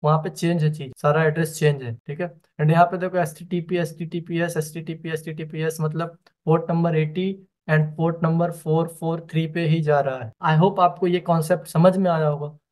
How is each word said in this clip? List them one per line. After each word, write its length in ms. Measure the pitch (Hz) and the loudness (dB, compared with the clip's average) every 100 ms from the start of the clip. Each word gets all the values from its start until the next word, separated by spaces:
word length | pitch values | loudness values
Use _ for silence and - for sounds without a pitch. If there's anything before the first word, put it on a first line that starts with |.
वहां 140 | 151 156 | 0 0
पे 120 | 156 | -2
चेंज 340 | - 170 170 | -4 -2 2
है 80 | 151 | 0
चीज, 200 | 151 135 - | -2 -10 -2
सारा 260 | 147 156 | 0 2
एड्रेस 340 | 156 160 139 - | 2 0 -4 0
चेंज 240 | 151 139 | 0 0
है, 120 | 120 113 | -6 -10
ठीक 240 | - 147 | -12 -8
है। 80 | 175 - _ - | -8 -10 _ -2
And 100 | 156 | 2
यहाँ 140 | 165 175 | 6 4
पे 120 | 185 | 2
देखो 200 | 185 180 | -2 -2
एचटीटीपी, 580 | 156 - 170 175 170 175 | -2 -6 -6 -6 -2 -4
एचटीटीपीएस, 800 | 165 - 165 175 170 165 170 165 | -4 -6 -8 -8 -6 -4 -2 -2
एचटीटीपी, 540 | 151 165 160 160 165 | -6 -10 -12 -10 -8
एचटीटीपीएस, 680 | 156 165 156 156 160 160 160 | -8 -8 -10 -10 -4 -4 -2
मतलब 360 | 156 156 170 - _ _ - | -4 -4 -6 -10 _ _ 2
पोर्ट 240 | 165 165 | 2 2
नंबर 260 | 170 170 160 | 0 2 0
एटी 320 | 156 180 190 190 - _ - | -2 -2 -4 -6 -14 _ 0
and 160 | 156 151 - | 2 2 0
पोर्ट 260 | 165 170 | -2 0
नंबर 300 | 165 165 175 | 0 0 0
फ़ोर 360 | 160 156 160 170 | -4 0 0 0
फ़ोर 360 | - 165 165 - | -4 -6 -6 -4
थ्री 160 | 160 160 | -4 -2
पे 180 | 170 165 | -2 0
ही 140 | 160 | 2
जा 180 | 151 147 | 2 2
रहा 180 | 139 131 | 0 -4
है। 140 | 113 - 165 | -10 -4 2
I 120 | 156 | 4
hope 200 | 190 190 | 4 4
आपको 260 | 180 175 180 | 2 2 0
ये 140 | 175 | 0
कॉन्सेप्ट 440 | 175 165 156 175 - | 0 0 2 0 0
समझ 280 | 160 180 185 | 4 4 6
में 140 | 185 | 2
आया 160 | 165 151 | 2 0
होगा। 300 | 147 147 - _ | -2 -6 -14 _